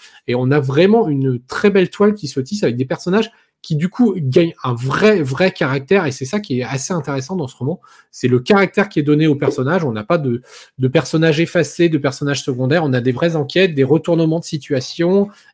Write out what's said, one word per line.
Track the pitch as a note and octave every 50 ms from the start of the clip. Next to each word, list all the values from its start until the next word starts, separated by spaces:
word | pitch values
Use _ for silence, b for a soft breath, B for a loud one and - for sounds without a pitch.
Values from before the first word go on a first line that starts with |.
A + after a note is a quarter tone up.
| B B B B B -
Et | B2+
on | B2+ B2+ B2+
a | C#3+ D3+
vraiment | C3+ C3+ C3 D3+ F3+ G3 A3 A#3 G#3 D#3+
une | C#3+ C3+ C3+ C3+ B2+ A#2+ -
très | - - - - G#3
belle | F#3+ G3 F3+ -
toile | - - G3+ G#3+ G#3
qui | G#3 - C3+
se | - C#3
tisse | C3 - G#3 G#3
avec | F#3+ C3+ A#2+
des | A#2+ C3+
personnages | C3 E3+ - - F3+ F#3 A3 G#3+ - b b b b b b
qui, | - - E3
du | C#3+ E3+ F3+
coup, | - - B3 G#3+ F#3
gagnent | F#3+ C#3+ B2+ B2+ F3+ E3+ E3+ - - -
un | B2+
vrai, | A#2+ A#2 B2 C3+ C3 - G3+ G#3+ G#3+ F3+
vrai | D3 B2+ C3 D3 F#3 F#3+
caractère. | - - E3 C3 C3+ C#3 C3+ - G3 G3 E3+
Et | C#3
c'est | C3 - C3
ça | C3 - G#3
qui | G#3 - C3 B2
est |
assez | B2 A#2 C3+ C3+ - - F#3
intéressant | E3 - D#3 C#3 C3+ C3 - F#3+
dans | F3+ C#3
ce | B2 -
roman. | - B2+ C#3 F3 - b b b b b b
C'est | b - -
le | B2 B2 B2
caractère | B2 - G3+ G3 G3 F3+ - G#3 G3 G3+
qui | - E3
est |
donné | C#3+ D3 D3 D3+ D#3+
aux | D#3+ C#3
personnages. | C3+ D3 C#3+ C#3+ - B2+ C#3 F3 F#3+ E3
On | B2+
n'a | A2 G#2+
pas | G#2+ - F3
de, | E3+ C#3+ B2+ A#2 B2 B B B B B B B -
de | B2+ C3
personnages | - D#3+ C#3+ - - D#3+ D#3+ E3 D3 D#3
effacés, | E3+ D#3+ - F3 D3+ - - - E3+ E3+
de | D#3+ C#3+
personnages | C#3+ C#3 C3 - D3 C#3+ C#3 C3+
secondaires. | - D3 B2+ B2 C3 C3 D3+ F3 D#3+
On | C#3+ B2+
a | B2+
des | A#2 C3
vraies | B2 A#2+ E3+ E3+ E3
enquêtes, | D#3 C#3 C3 - F3 F#3+ F3+ D#3
des | C3+ C3+
retournements | C3+ D3+ D#3+ - F3 E3+ E3 E3 D#3+ D#3+ E3+
de | -
situation. | - E3+ C#3+ - - D3 B2+ B2+ - - - E3+ F3 F#3+ G3+ G3+ G3+ B B B B